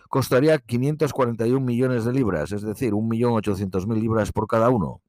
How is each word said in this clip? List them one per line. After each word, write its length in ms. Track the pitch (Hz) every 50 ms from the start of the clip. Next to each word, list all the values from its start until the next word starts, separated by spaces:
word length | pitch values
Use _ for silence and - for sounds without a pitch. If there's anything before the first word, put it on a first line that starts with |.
| _ _
costaría 480 | - 135 120 - - 123 143 156 156 147
quinientos 560 | - - 120 120 131 143 156 151 160 139 -
cuarenta 320 | - 127 117 117 110 113
y 60 | 117
un 120 | 127 135 131
millones 420 | 123 120 117 131 127 127 120 110
de 60 | 120
libras, 400 | 123 139 127 101 90 76 76 80
es 120 | 104 101 104
decir, 320 | 107 101 - 139 113 101
un 120 | 107 113 113
millón 260 | 113 113 120 120 117
ochocientos 520 | 110 - 107 98 95 104 95 95 95 90
mil 160 | 110 117 110
libras 300 | 113 113 113 110 104 85
por 160 | - - 107 -
cada 240 | 117 113 113 123
uno. 320 | 131 110 80 65 60 - _